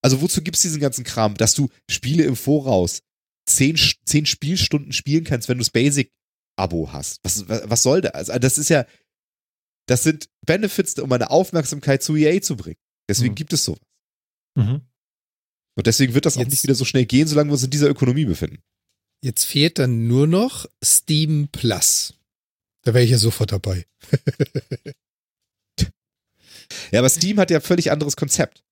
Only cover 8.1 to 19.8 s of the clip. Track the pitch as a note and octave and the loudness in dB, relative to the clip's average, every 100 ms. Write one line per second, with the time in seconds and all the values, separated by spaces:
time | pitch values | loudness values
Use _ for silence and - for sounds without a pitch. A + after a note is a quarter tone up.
8.1 | D2 - A#2+ C3 - D3 D#3 A#2+ _ _ | -6 -6 -2 -2 -2 0 0 0 _ _
9.1 | _ _ _ _ _ _ _ - B2 D#3+ | _ _ _ _ _ _ _ -2 2 2
10.1 | D3+ - _ - F3+ G#3 - F#3+ - C3+ | -2 -8 _ -2 0 0 -2 -4 -4 -2
11.1 | B2 A#2+ D#3 F#3 E3+ C#3 D3 D3 C#3 - | -2 2 2 2 -2 -4 -4 0 0 0
12.1 | D#3 D3+ F#3 - C3 D#2+ E2 _ _ - | 2 2 2 -2 -8 -10 -16 _ _ -4
13.1 | G2+ B2 G2+ D3+ D3+ - D#2+ _ _ _ | 0 0 -2 -4 -2 -2 -6 _ _ _
14.1 | _ _ _ _ - G#2+ C#3 - _ _ | _ _ _ _ -2 0 -2 -8 _ _
15.1 | _ _ _ _ _ _ - A2+ A2+ C3 | _ _ _ _ _ _ 0 0 2 2
16.1 | B2 D#3+ - B2 C#3 - B2+ C3+ C3 A#2+ | 2 0 -2 -2 -2 0 0 0 0 2
17.1 | B2+ D#3 D3 D3 C#3+ C3 C#3+ C#3+ C#3 B2+ | 2 4 2 2 0 0 2 2 2 0
18.1 | C3 C3+ D#2+ D#2+ - _ _ _ _ _ | 2 -2 -2 -6 -8 _ _ _ _ _
19.1 | _ C3 - - C#3+ D#3 - | _ -6 -4 -2 2 0 2